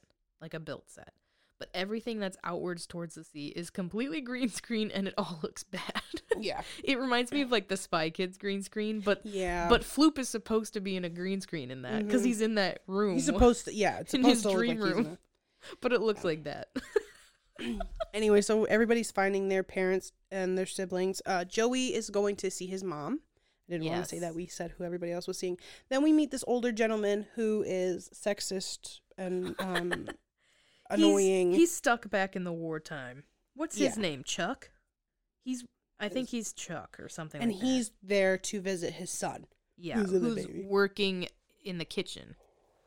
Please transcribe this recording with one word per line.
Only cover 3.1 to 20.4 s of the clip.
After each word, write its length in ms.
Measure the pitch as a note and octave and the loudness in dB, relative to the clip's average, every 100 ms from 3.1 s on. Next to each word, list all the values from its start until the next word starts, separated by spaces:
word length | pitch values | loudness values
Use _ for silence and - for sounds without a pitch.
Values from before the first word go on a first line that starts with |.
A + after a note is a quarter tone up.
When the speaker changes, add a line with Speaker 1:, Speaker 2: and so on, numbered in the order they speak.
Speaker 1:
the 100 | D#3+ | -12
sea 240 | D#3+ D3 C#3+ | -14 -10 -8
is 220 | - E3+ | -8 -8
completely 500 | - F3 G3+ C4+ D#4 | -6 -4 -4 -4 -4
<laughs> 20 | |
green 260 | A#3+ B3 B3+ | -6 -2 -2
screen, 420 | - - A3 G#3+ | -2 -4 -2 -2
and 140 | G3 F#3+ | -2 -2
it 60 | - | -4
all 220 | E3 E3 | -6 -6
looks 200 | - - | -8 -8
bad. 180 | - F3+ - - - - - G#4+ | -10 -8 -6 -8 -8 -10 -2 -2
Speaker 2:
Yeah. 240 | G3+ - - - | 0 -4 -8 -4
Speaker 1:
It 160 | - B3+ | 0 0
reminds 320 | C4 A#3+ B3 | 4 2 4
me 120 | C#4+ | 0
of, 80 | B3+ | 2
like, 160 | A3+ F#3+ | 2 2
the 80 | F#3+ | -4
Spy 340 | - E3+ D#3+ | 0 0 2
Kids 280 | E3 F#3 F#3 | 0 -4 -4
green 240 | G3+ G3 | -4 -4
screen, 380 | F#3+ G#3+ G#3+ G#3+ | -4 -4 -2 0
but 200 | G3 G3 | 0 0
Speaker 2:
Yeah. 440 | G#3+ G3 F3+ F3 E3+ | 0 -4 -2 0 4
Speaker 1:
but 140 | F3+ | 4
Floop 360 | - - D#4 D4 | 4 6 6 6
is 100 | B3 | -2
supposed 440 | A3 - A3 G#3+ | -4 0 0 0
to 60 | G#3+ | -4
be 160 | G3 F#3 | -4 -2
in 80 | |
a 40 | F3 | -4
green 300 | E3+ F#3 G3 | -4 -4 -4
screen 300 | - D#3+ B2+ | -4 -6 -6
in 120 | C3 | -8
that, 200 | B2 A3 G#3 | -4 -2 2
'cause 120 | A#3+ | 4
Speaker 2:
Mm-hmm. 60 | A#3+ | 4
Speaker 1:
he's 140 | G#3+ | 2
in 140 | A3 G#3+ | 2 2
that 260 | F3+ - - | 0 -2 -4
room 280 | G3 G#3 | 0 2
Speaker 2:
He's 120 | A3 C#4 | 2 2
supposed 400 | - B3 A#3+ - | 6 6 6 0
to, 80 | |
yeah, 240 | G#3+ F3+ F#2 | 0 0 0
it's 140 | - | 0
Speaker 1:
in 80 | C4+ | 6
Speaker 2:
supposed 120 | B3+ A#3+ | 8 8
Speaker 1:
his 60 | |
Speaker 2:
to 60 | G#3+ | 4
look 80 | F#3+ | 2
Speaker 1:
dream 200 | A#3 A3+ | 2 2
Speaker 2:
like 80 | F#3+ | 2
he's 80 | F#3 | 2
in 60 | |
Speaker 1:
room. 140 | A3+ F3 _ _ _ _ - | 0 -4 _ _ _ _ -20
Speaker 2:
a 40 | - | -6
Speaker 1:
But 120 | B3 | 2
it 80 | A#3+ | 2
looks 240 | A3 G#3 | 2 0
like 200 | F3+ D#3 | -2 -2
that. 240 | D3 - - | -6 -10 -8
<laughs> 80 | C4 - G#4 - - - _ _ - A#3 G#3+ - - - | -8 -2 -2 -2 -8 -20 _ _ -10 -6 -6 -6 -8 -6
Speaker 2:
Anyway, 260 | G#3 G#3+ G#3 | 0 6 6
so 240 | G3+ A3 | 6 2
everybody's 460 | G#3 G#3+ A#3 A#3 A3 | 4 4 4 2 0
finding 380 | - G3 G3 G3 | 0 2 2 2
their 140 | F#3+ | 0
parents 500 | F#3+ F#3+ F#3 F#3+ - - _ | 0 0 2 2 -2 -14 _
and 280 | F#3+ | -4